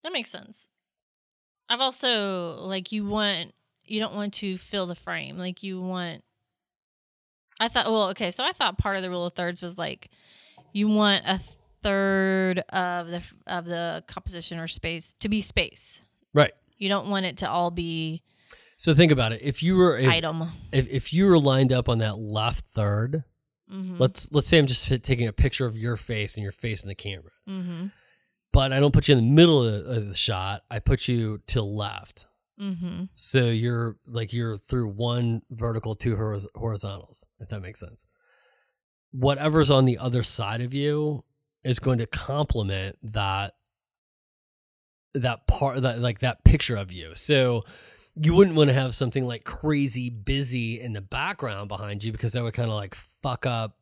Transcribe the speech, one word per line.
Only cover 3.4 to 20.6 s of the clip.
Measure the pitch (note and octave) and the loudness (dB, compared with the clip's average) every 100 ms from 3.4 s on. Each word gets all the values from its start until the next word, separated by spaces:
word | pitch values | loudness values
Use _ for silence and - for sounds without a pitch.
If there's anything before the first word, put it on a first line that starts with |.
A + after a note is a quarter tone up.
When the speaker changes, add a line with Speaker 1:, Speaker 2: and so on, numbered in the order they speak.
| E3+ _ _ _ | -6 _ _ _
Speaker 1:
you | _ G#3+ | _ -6
don't | A3 | -4
want | G#3 G#3 | -4 -6
to | - G3+ F#3 | -6 -6 -8
fill | - G3+ F3+ | -6 -6 -4
the | F3 | -8
frame. | - E3+ C#3+ E3 | -8 -8 -8 -10
Like, | F3+ F3+ | -10 -8
you | G3 F#3 | -10 -8
want, | F#3 F#3 F3 E3 _ _ _ _ _ _ _ _ _ _ _ _ _ _ | -6 -6 -6 -10 _ _ _ _ _ _ _ _ _ _ _ _ _ _
I | A3+ | -2
thought, | B3 G#3 | 0 2
well, | A3 G3 | 2 0
okay, | G3 G3 | -2 -6
so | - | -4
I | C#4 | -6
thought | F#4 A#3+ F#3+ | -2 -2 0
part | G#3 G3 | -2 -2
of | |
the | F#3 | -4
rule | F3+ F3 | -4 -6
of | |
thirds | - F3 F3+ | -4 -6 -6
was, | F3 F3+ | -12 -8
like, | D#3 C3 - _ _ _ _ - _ | -8 -8 -16 _ _ _ _ -20 _
you | G3+ G#3 | -2 2
want | G#3+ G#3 G3 | 4 4 2
a | - F#3+ - - _ _ | 0 -4 -4 -20 _ _
third | G#3 G3 G3 F#3+ F#3+ F#3+ F#3 F#3 - | -2 2 2 2 2 2 2 0 -2
of | - F3+ F3 E3+ | -2 -2 -4 -4
the, | E3+ E3+ - - | -8 -10 -18 -8
of | F3+ | -8
the | E3+ E3+ E3+ D#3+ - | -4 -4 -4 -6 -10
composition | - - F3+ E3 E3 | -12 -10 -10 -10 -8
or | E3 | -8
space | - E3 E3 - _ | -8 -6 -6 -10 _
to | G#3+ | -2
be | G#3+ | -2
space. | F#3+ - E3+ - - - _ _ _ | 0 -4 -4 -8 -20 -20 _ _ _
Speaker 2:
Right. | D3 D3 - _ _ | 4 4 2 _ _
Speaker 1:
You | G3 | -2
don't | G3+ F#3+ | -2 0
want | G3 F#3 | -2 -2
it | C3+ | -4
to | G3 | -4
all | E3+ F3 | 0 -2
be | E3+ E3+ E3 D#3+ D#3+ _ _ _ - _ _ | -2 -4 -4 -4 -6 _ _ _ -20 _ _
Speaker 2:
So | - | 4
think | D3 E3+ | 8 8
about | C#3 A2+ | 8 2
it. | A2+ | -2
If | C#3 - | -6 -2
you | E3 F#3 | 2 6
were, | F3+ B2 | 6 6
if, | C3 | 4
Speaker 1:
item. | E3 D#3+ D#3+ E3 - | 4 0 -4 -6 -8